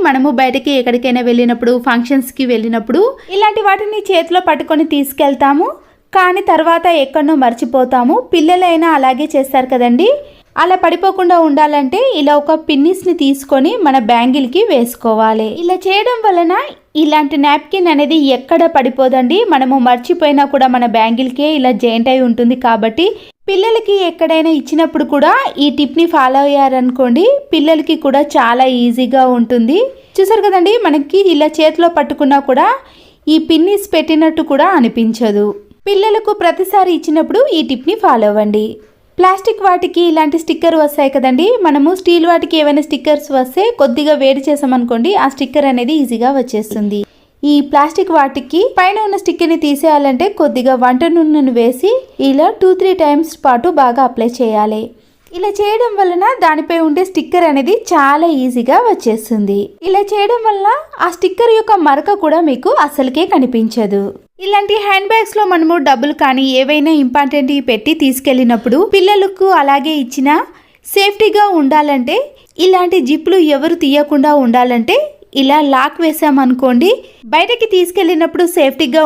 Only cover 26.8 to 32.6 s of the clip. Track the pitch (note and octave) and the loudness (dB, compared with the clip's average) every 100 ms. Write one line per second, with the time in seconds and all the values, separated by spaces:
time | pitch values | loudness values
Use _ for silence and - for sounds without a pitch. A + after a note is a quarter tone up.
26.8 | B3+ B3 B3 B3 A4 C#5+ - D#4+ D4 D#4+ | -2 0 0 2 2 0 -2 0 2 0
27.8 | - D#4+ C#4+ C4+ D4 D4+ A#3 A#3+ C4 B3 | 0 -2 0 0 0 0 0 2 0 2
28.8 | A#3+ A#3+ B3+ C4 B3+ B3 A3+ B3 A3+ F4 | 0 0 0 2 2 2 0 0 2 0
29.8 | C5 - - - G4 A4 G4+ F#4+ F4 A#4 | -2 -6 -6 -2 2 2 2 2 2 2
30.8 | F4+ D4 C#4 F#4+ G4 D4 D4+ D#4 D#4 D#4+ | 0 0 0 0 2 2 0 2 0 2
31.8 | E4+ E4 C#4 C#4+ C#4+ C#4 C#4 C4 | 0 0 -2 -2 0 0 2 0